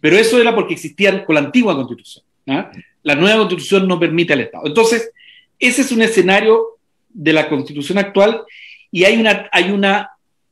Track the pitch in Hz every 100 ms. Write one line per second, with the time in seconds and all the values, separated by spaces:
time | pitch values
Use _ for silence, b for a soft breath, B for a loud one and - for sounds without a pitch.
0 | 151 185 226 240 233 214 - - 156 -
1 | 196 190 - 156 139 247 220 147 123 117
2 | - - _ _ - 135 - B B _
3 | 151 147 185 220 208 175 - 196 190 175
4 | 165 160 170 143 113 - 226 - 226 233
5 | - b b b b _ 247 247 269 226
6 | 226 226 180 196 220 226 226 - _ _
7 | _ 208 151 160 151 147 131 147 143 190
8 | 196 196 208 226 - B B B B -
9 | 180 226 220 196 - 180 180 202 196 202
10 | 196 _ _ _ _